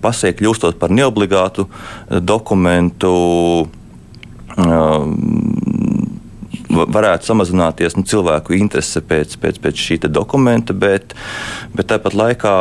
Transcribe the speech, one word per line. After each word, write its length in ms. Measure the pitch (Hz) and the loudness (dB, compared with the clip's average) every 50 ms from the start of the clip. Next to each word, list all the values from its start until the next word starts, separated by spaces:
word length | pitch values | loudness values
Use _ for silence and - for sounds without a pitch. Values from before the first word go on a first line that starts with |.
pasē 300 | - 107 120 - - 95 87 | 0 -2 -2 0 0 -2 0
kļūstot 440 | - 104 107 113 - - 85 85 - | 2 2 0 2 2 2 0 0 0
par 100 | - 82 | 0 2
neobligātu, 760 | 92 120 139 135 110 104 101 90 98 95 92 92 - - 98 - - - - - - - - - | 2 4 4 2 2 0 0 2 4 2 2 2 0 -4 -6 -6 -6 -18 -16 -16 -16 -16 -8 -4
eh, 100 | - 95 | -2 -2
dokumentu, 1500 | 87 90 104 113 110 - 107 95 90 87 87 87 87 87 - - - 92 90 87 87 87 87 87 85 85 87 85 80 80 - - - - - - - - - - - - - - - - - | 0 2 0 0 0 0 2 2 4 4 4 4 2 0 0 0 0 2 2 4 2 2 2 2 2 2 2 2 0 -2 -6 -18 -20 -20 -20 -20 -20 -20 -20 -20 -20 -20 -20 -20 -18 -8 -2
ā, 100 | - 92 85 82 82 80 78 78 78 71 76 78 - - - - - 50 - - - - - - - - - - - - - - - - - - - - - - - - - | 0 2 4 4 4 4 4 2 2 0 -2 -2 -2 -2 0 0 0 0 0 -2 -2 -2 -2 -2 0 0 0 0 -2 -2 -4 -6 -14 -16 -18 -18 -18 -14 -14 -14 -14 -6 -2
va-, 160 | - 82 80 - - | 0 0 0 2 2
varētu 320 | 107 107 104 87 82 - - | 2 2 2 2 0 0 0
samazināties, 680 | 113 110 95 87 90 92 85 82 78 - 90 85 - | 2 2 2 2 2 2 2 2 0 0 -2 -2 0
nu, 60 | - | -2
cilvēku 540 | 92 - - 107 92 82 78 76 78 - 85 | -2 0 0 0 2 2 0 0 0 0 0
interese 440 | 95 104 104 - - - - - 82 | 2 2 2 0 -2 -4 -2 -4 -6
pēc, 360 | - - 80 78 73 - - - | -2 0 0 0 0 -2 -6 -4
pēc, 220 | - 80 78 - | -4 -4 -4 -2
pēc 120 | - 76 76 - - | -4 -4 -4 -2 -4
šī 160 | - 80 78 | -2 -2 -2
te 60 | - 80 | -2 0
dokumenta, 640 | 76 78 101 - - 139 131 123 117 117 113 - | 0 0 -2 0 0 2 2 4 2 2 0 -2
bet, 420 | 95 95 98 101 98 98 - - - - - - - - - - - - - - - | -2 0 2 2 2 0 -2 -8 -18 -16 -14 -12 -12 -10 -10 -10 -12 -12 -14 -10 -6
bet 100 | 98 95 - | -6 -2 0
tāpat 240 | 113 104 - 101 98 | -2 -2 -2 -2 0
laikā 400 | 101 110 117 120 117 - 107 98 92 | 2 2 2 0 0 0 2 2 4